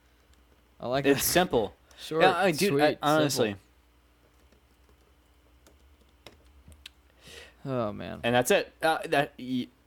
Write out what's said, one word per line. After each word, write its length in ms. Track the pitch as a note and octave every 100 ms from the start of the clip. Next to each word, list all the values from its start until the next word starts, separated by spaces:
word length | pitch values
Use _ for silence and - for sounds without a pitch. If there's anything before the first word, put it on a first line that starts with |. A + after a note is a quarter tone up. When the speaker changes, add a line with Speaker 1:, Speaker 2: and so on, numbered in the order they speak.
| _ _ _ _ _ _ _ -
Speaker 1:
I 100 | A#2
like 180 | C3 C#3
Speaker 2:
It's 140 | C3+
Speaker 1:
that. 40 |
Speaker 2:
simple. 480 | - E3+ F3+ B2+ G2 - _
Speaker 1:
<laughs> 120 | -
Short, 220 | - D#3+
Speaker 2:
Yeah, 140 | F3+ F3
I, 140 | F#3+
dude, 280 | D3 G3+ C#3
I, 40 | D3+
Speaker 1:
sweet, 100 | -
Speaker 2:
honestly. 460 | D3 D#3 D3 C3+ A2
Speaker 1:
simple. 140 | G2+ - _ _ _ _ _ _ _ _ _ _ _ _ _ _ _ _ _ _ _ _ _ _ _ _ _ - - _ - - - - _ _ _ - - - -
Oh, 280 | C#3 B2+ G#2+
man. 280 | G2+ F2+ F2+
Speaker 2:
And 120 | A#2
that's 160 | A#2+ B2+
it. 220 | G3 - -
Uh, 160 | D#3+ D#3 E3
that 260 | D3 D3 -
y- 300 | B2 B2+ A#2+ _